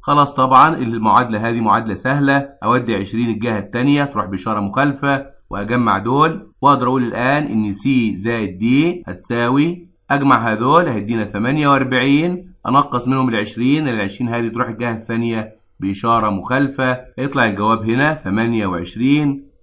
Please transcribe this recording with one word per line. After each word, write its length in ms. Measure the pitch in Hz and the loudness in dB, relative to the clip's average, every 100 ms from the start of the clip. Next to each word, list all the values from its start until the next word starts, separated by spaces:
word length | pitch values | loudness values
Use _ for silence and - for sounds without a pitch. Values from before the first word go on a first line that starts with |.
خلاص 320 | - 147 143 | 2 2 2
طبعا 420 | - 131 131 151 165 | 2 4 6 6 2
المعادلة 720 | 123 113 110 101 120 107 113 | -4 0 2 2 2 -2 -2
هذه 120 | 117 | 0
معادلة 340 | 113 104 113 | 2 2 0
سهلة، 540 | 92 127 143 139 139 139 - | -4 -2 2 2 2 0 -6
أودي 300 | 110 123 117 | 0 0 0
عشرين 360 | 101 95 110 117 | -4 -2 -2 -2
الجهة 280 | 107 117 110 | -2 -2 -4
التانية 460 | - 120 135 143 | -4 -2 2 2
تروح 220 | 143 107 101 | 0 -4 -6
بإشارة 340 | 95 117 104 | -6 -4 -4
مخالفة 640 | 101 131 143 135 143 139 - - _ | -2 0 0 0 -2 -2 -4 -20 _
وأجمع 480 | 95 101 123 117 98 | -10 -4 0 0 0
دول، 540 | 107 135 160 190 - _ | 0 2 2 0 -12 _
وأقدر 240 | 135 135 123 | 2 2 2
أقول 160 | 131 | 0
الآن 400 | 120 110 127 143 | -2 -2 0 0
إن 300 | 147 110 104 | 0 -2 -2
C 420 | 98 131 131 113 | -2 0 2 2
زائد 460 | 90 110 117 104 92 | -2 -2 -2 -4 -2
D 40 | 110 135 165 175 - | 2 4 2 -2 -8
هتساوي، 800 | 92 - 117 120 135 160 175 - _ _ | -14 -6 -2 2 2 2 -2 -12 _ _
أجمع 260 | 143 139 123 | 0 2 2
هذول 520 | 117 107 123 165 170 | 2 0 4 4 4
هيدينا 360 | 110 101 117 | -2 -2 -4
ثمانية 440 | 104 101 117 151 147 | -4 -2 -2 0 2
وأربعين، 840 | 139 127 127 131 143 170 180 - - - | 2 2 0 2 2 2 -4 -10 -12 0
أنقص 400 | 131 143 123 117 | 0 2 -2 0
منهم 200 | 131 127 | 0 2
العشرين، 600 | 113 110 - 127 151 151 | 0 -4 -2 0 2 0
العشرين 460 | 113 98 - 120 | -2 -4 -4 -4
هذه 140 | 117 117 | -2 -4
تروح 200 | 117 117 | -4 -4
الجهة 240 | 107 120 | -4 -6
الثانية 600 | 110 - 113 117 113 110 - _ _ | -6 -4 -2 -2 -4 -6 -14 _ _
بإشارة 500 | 98 98 113 117 107 | -6 -4 0 2 2
مخالفة، 680 | 98 87 127 139 - 131 127 - - | -2 -2 0 0 0 -2 -2 -8 -8
يطلع 280 | 139 139 113 | -4 0 0
الجواب 440 | 98 107 110 107 | 0 0 0 0
هنا 240 | 120 147 | 0 0
ثمانية 520 | 156 95 101 117 117 101 | -2 -4 -2 0 0 -2
وعشرين. 800 | 87 85 110 127 143 147 139 - _ | -4 -6 -2 2 2 2 -2 -10 _